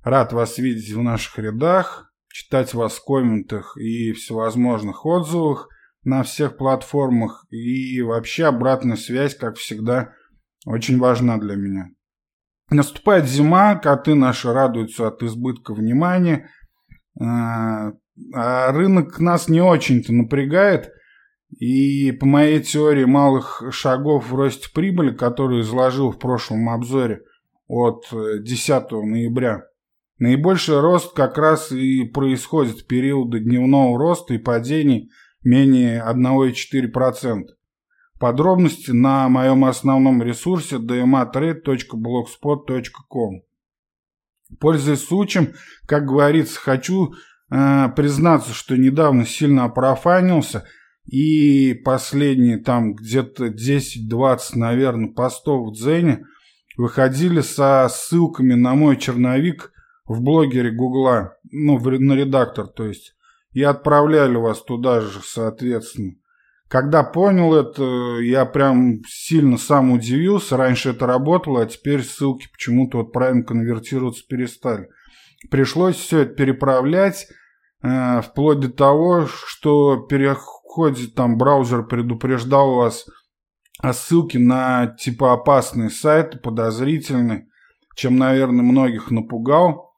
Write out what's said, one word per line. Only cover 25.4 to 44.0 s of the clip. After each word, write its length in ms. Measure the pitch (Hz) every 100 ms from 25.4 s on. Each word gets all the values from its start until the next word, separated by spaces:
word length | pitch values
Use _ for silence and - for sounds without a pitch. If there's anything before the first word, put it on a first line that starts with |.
| 131 120
изложил 480 | 110 123 131 131 135
в 80 | -
прошлом 500 | 127 123 - 110 117
обзоре 520 | 120 120 135 120 101 _ _ _ _ _
от, 360 | 117 120 113 -
э, 260 | 113 107 107
десятого 680 | 107 123 - 135 - 110
ноября, 580 | 107 113 117 123 123 104 - _ _ _ _ _
наибольший 640 | 120 139 170 185 - 147
рост 340 | 156 175 -
как 220 | - 131 151
раз 360 | 156 151 -
и 320 | 131 131 131
происходит 760 | 117 127 135 127 - 156 127 110
в 60 | -
периоды 540 | 123 135 139 120 117
дневного 580 | 113 123 127 139 131 120
роста 360 | 160 170 -
и 40 | 117
падений 720 | 127 117 120 156 147 117 - _ _ _
менее 580 | 127 127 139 127 123 117
одного 440 | 113 123 127 135 131
и 80 |
четыре 340 | 123 - 135 120
процента. 640 | 123 131 123 131 104 85 _ _ _ _ _ _ -
Подробности 720 | 123 123 165 185 165 - -
на 380 | 120 135 135 131
моем 360 | 127 131 131
основном 580 | 131 123 135 135 131 123
ресурсе 560 | 117 117 170 180 - 131
D 220 | 117 123
M 160 | 123 135
A 140 | 123
trade 300 | 135 160 165
точка 360 | 143 127 - 113
blogspot 680 | 117 123 117 - 143 143 143
точка 360 | 131 110 - _
com. 320 | 131 110 95 _ _ _ _ _ _